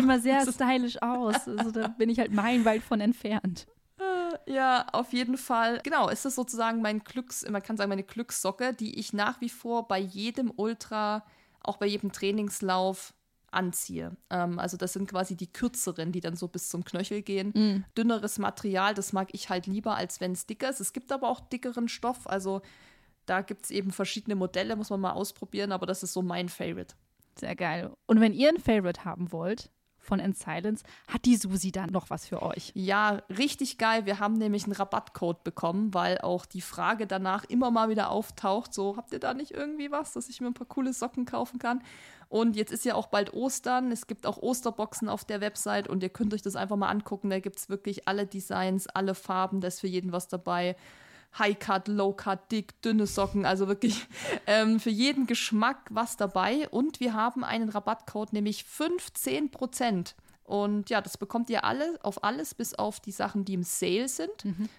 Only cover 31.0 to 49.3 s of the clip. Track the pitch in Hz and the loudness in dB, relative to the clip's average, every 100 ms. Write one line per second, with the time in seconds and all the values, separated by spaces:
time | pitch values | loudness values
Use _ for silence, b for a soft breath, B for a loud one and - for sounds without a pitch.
31 | - 240 247 226 190 190 190 190 190 185 | -8 0 6 6 4 -2 -2 -4 -2 -2
32 | - 160 - 170 - - - - 185 196 | -2 -6 -6 -4 -4 -4 -6 -4 2 4
33 | 214 202 - 190 285 - 262 - 226 226 | 4 2 -2 0 0 0 -4 2 2 4
34 | 202 196 208 220 214 202 202 196 196 214 | 2 0 2 2 2 2 0 -2 0 -2
35 | - - 175 170 - - 170 185 214 185 | -4 -2 -2 -2 -6 -2 0 0 0 2
36 | 180 185 - 180 - 185 - - 175 220 | 2 2 0 -2 -4 -12 -10 -2 0 0
37 | 208 190 190 196 - 240 254 233 220 214 | 0 -2 0 -2 0 2 4 4 4 2
38 | 196 202 - - 202 202 240 - 196 202 | 0 0 -4 -4 0 0 -2 -2 -2 -2
39 | - - 247 262 294 - 294 302 285 285 | -6 -4 -2 -4 -6 -6 -6 -4 -4 -4
40 | 294 240 247 - 247 247 247 - 262 247 | -4 -8 -10 -6 -6 -6 -6 -2 -2 -2
41 | 240 - 247 233 247 247 240 247 B B | -4 -4 -4 -2 -4 -4 -2 -2 B B
42 | B B B 214 233 214 214 226 247 220 | B B B 2 4 2 0 -2 0 0
43 | 220 202 202 - 254 - 240 254 254 233 | 2 0 0 0 -2 -2 0 0 2 -2
44 | - 214 - 202 233 254 240 220 214 - | -4 -4 -4 -2 0 0 -2 -2 -4 -4
45 | 208 208 - 208 208 - 208 208 196 190 | -2 -2 -4 -2 -2 -2 0 0 0 -2
46 | 185 - 208 208 202 190 196 202 196 208 | -2 0 0 0 -2 -2 0 0 2 0
47 | - 196 196 190 190 - - 196 - 196 | -2 -4 0 0 -2 -8 -6 -4 -4 -2
48 | - 196 196 196 - 196 185 190 - 190 | 0 0 -2 -6 -4 -2 2 0 -2 -2
49 | 190 185 - | -2 -2 -2